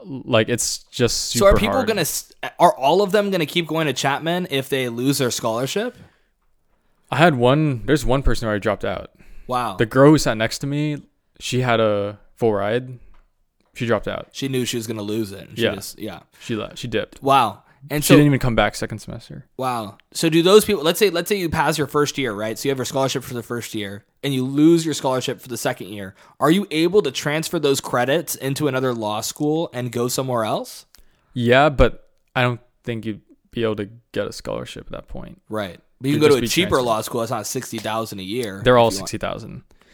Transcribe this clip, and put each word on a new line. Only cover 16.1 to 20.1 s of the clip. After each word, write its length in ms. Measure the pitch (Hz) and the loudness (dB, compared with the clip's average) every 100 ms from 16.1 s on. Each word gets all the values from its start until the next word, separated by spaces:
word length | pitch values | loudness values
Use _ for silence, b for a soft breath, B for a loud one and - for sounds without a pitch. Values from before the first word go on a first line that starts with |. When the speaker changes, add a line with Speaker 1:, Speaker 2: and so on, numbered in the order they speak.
| - - _ | -14 -18 _
Speaker 1:
She 140 | - | -8
left. 240 | 113 104 - | -6 -6 -10
She 80 | 123 | -6
dipped. 360 | 110 - - | -4 -4 -4
Speaker 2:
Wow. 400 | 135 139 117 98 b b - | 2 2 2 -4 b b -8
And 120 | 147 | -4
Speaker 1:
She 60 | 143 | 6
Speaker 2:
so 60 | |
Speaker 1:
didn't 140 | 147 147 | 8 8
even 100 | 135 | 4
come 160 | 127 | 2
back 200 | 110 104 - | 2 2 0
second 240 | 113 107 | -8 -8
semester. 440 | - 113 - - - - | -12 -14 -14 -20 -18 -10
Speaker 2:
Wow. 400 | 131 120 104 - _ | -6 -6 -8 -14 _